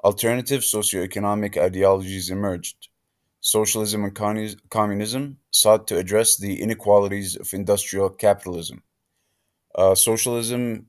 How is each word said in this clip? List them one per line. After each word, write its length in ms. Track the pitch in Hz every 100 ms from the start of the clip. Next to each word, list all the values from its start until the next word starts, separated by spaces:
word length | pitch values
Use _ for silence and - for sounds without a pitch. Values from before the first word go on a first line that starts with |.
alternative 560 | 98 101 117 123 123 139
socioeconomic 960 | - 107 101 95 90 98 101 104 101 101
ideologies 720 | 90 92 95 98 95 98 90
emerged. 600 | 95 101 90 82 - - _ _ _ _ _
Socialism 640 | - 110 107 113 107 104
and 100 | 101
commu-, 460 | 98 104 107 107 101 _
communism 680 | 110 107 101 104 127 143 135 _
sought 360 | - 107 107 -
to 100 | 90
address 380 | 92 107 113 -
the 260 | 98 95
inequalities 760 | 107 110 101 104 101 101 95 85
of 160 | -
industrial 560 | 98 95 101 - 95 98
capitalism. 760 | 95 107 98 92 87 82 - _ _ _ _ _ _ _ _ _
Uh, 220 | - 95 95
socialism 920 | - 113 127 120 113 123 120 110